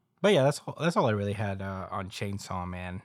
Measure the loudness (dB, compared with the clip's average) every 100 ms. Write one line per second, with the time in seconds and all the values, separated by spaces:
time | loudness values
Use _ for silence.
0 | _ _ 4 6 6 2 -6 -2 0 2
1 | 2 2 0 -2 -2 -4 -6 -8 -6 -6
2 | -8 -6 -6 -6 -6 -8 -6 -8 -8 -10